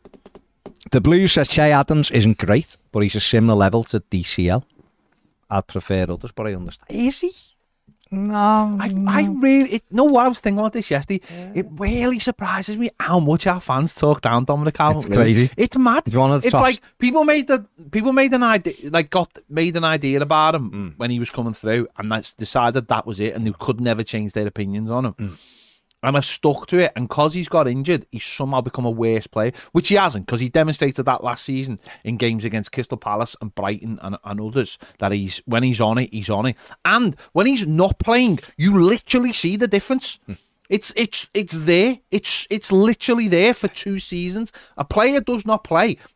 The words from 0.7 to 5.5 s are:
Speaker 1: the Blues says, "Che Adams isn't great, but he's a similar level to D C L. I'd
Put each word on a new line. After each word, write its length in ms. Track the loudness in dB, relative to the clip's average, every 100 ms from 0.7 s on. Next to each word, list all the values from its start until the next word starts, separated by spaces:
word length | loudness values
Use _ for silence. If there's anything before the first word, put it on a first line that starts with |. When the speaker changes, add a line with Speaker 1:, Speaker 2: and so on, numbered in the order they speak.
| -20 -2
Speaker 1:
the 100 | 2
Blues 320 | 4 4 4
says, 140 | 2 2
"Che 240 | 2 4
Adams 400 | 4 4 2 2
isn't 260 | 4 4 2
great, 400 | 2 0 0 -12 _
but 100 | -2
he's 140 | 0 0
a 40 |
similar 360 | 0 2 4 4
level 260 | 4 2 -2
to 140 | -6 -4
D 140 | -4
C 260 | -4 -2 0
L. 160 | 0 -4 _ _ _ _ _ _ _
I'd 180 | -6